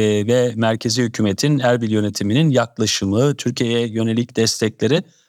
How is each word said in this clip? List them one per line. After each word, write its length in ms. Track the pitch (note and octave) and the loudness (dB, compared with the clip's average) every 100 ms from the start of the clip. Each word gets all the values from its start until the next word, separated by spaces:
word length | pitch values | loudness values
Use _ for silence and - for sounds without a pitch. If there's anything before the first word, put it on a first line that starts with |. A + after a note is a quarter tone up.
| G#2+ G#2 G#2 | 2 2 2
ve 260 | B2 B2 A2 | 2 0 0
merkezi 460 | A2+ A2+ A#2+ A2+ | 0 0 -2 -2
hükümetin, 560 | A#2+ A#2+ G#2+ G2 D3 C#3+ | -2 0 0 0 0 2
Erbil 320 | B2 B2 A2+ | 2 0 0
yönetiminin 600 | G#2+ G#2 G2 G2+ B2+ D#3+ | 0 -2 -2 -2 2 2
yaklaşımı, 840 | B2 A2 - G#2+ - G2 G2+ C#3+ C#3 | 2 0 -2 -2 0 0 2 0 0
Türkiye'ye 520 | B2 B2+ A#2+ A#2 A#2 | -4 -2 0 0 -2
yönelik 480 | A2 A2+ A2+ A#2+ - | -2 -2 -2 -2 0
destekleri 640 | A2+ - A2 - A#2 D#3 - _ | 0 0 -4 -2 0 0 -2 _